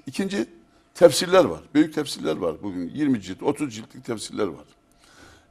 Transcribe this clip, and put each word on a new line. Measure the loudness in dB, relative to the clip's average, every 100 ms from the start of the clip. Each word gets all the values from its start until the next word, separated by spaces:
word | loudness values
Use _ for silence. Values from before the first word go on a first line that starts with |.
| -10
İkinci, | -6 -4 -4 -6 -10 _ _ _ 6
tefsirler | 6 6 4 4 4
var. | 0 -2
Büyük | 2 2
tefsirler | 0 -6 -6 -4 -2
var. | -4 -4
Bugün | -8 -8 -8 -4
yirmi | 0 0
cilt, | -4 -4
otuz | -4 -2 -6 -10
ciltlik | -16 -16 -10
tefsirler | -10 -8 -6 -6
var. | -6 -18 _ _ _ _ -20 -20 -20 _